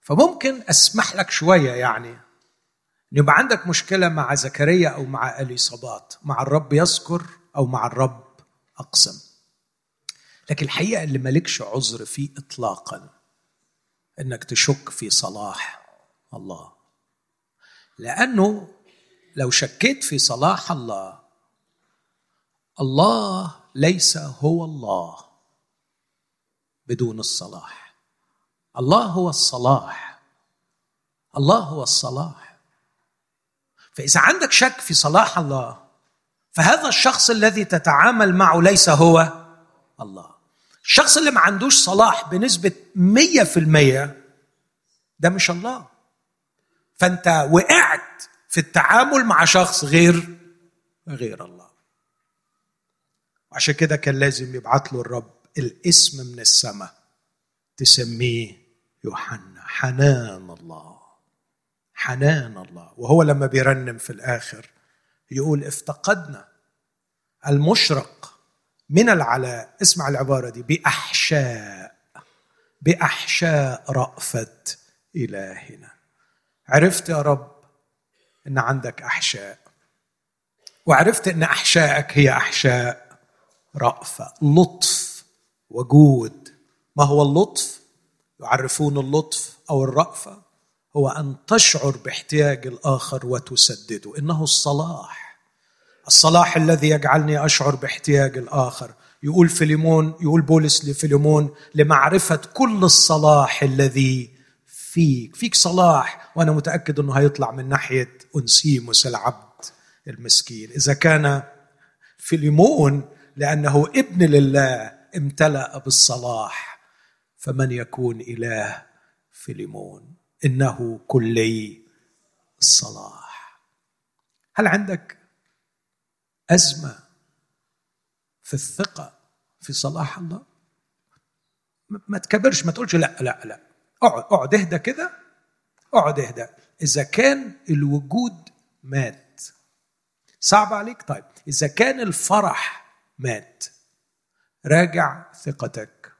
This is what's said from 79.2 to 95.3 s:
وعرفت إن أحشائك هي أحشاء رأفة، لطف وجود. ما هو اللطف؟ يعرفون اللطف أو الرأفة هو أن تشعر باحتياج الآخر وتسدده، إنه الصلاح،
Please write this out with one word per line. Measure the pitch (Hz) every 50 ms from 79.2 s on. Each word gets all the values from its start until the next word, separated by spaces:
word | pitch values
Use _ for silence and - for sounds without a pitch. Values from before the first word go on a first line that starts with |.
| - - - 107 101 98 - _ _ _ _ _ _ _ _ _ _ _ _ _ _ _ _ _ _ _ _ _ _ - _ _ _
وعرفت | 165 147 131 165 208 226 - -
إن | 190 175 165 160
أحشائك | 147 - - - - - 170 160 143 139 147 143 - -
هي | 143 143 131
أحشاء | 127 127 - - - - - 131 123 123 120 123 - - - _ - _ _ _ _ _ _ _ _ _ _ _ _
رأفة، | 143 123 120 - - - - - - - - _ _
لطف | 156 143 147 170 180 175 - - - - - - - - - - _ _ _ _ _ _ _ _ _ _
وجود. | - 117 127 120 139 147 151 143 131 123 113 110 - - - - _ _ _ _ _ _ _ _ _
ما | 143 143
هو | 143 143 147
اللطف؟ | 147 139 143 165 208 214 - - - - - - _ _ _ _ _ _ _ _ _ _ _ _
يعرفون | - 113 120 135 131 131 - - 151 143 143
اللطف | 139 131 135 143 156 151 151 - - - - - _ _ -
أو | 151 135 135
الرأفة | 131 127 147 170 - - - - - 98 - _ _ _ _ _ _ _ _ _ _ _
هو | 147 139 131
أن | 123 151 151 139 131 - _
تشعر | - 214 - - - - 151 - 139
باحتياج | 131 - - 127 - - - - 151 151 147 147 135 127 131
الآخر | 131 120 - - 147 135 127 - - 139 127 -
وتسدده، | 123 123 120 - - 131 - - - 117 - - - 113 101 - 104 -
إنه | 143 143 156 175 156 156
الصلاح، | 143 - - - 147 143 143 160 170 170 131 95 - - - - -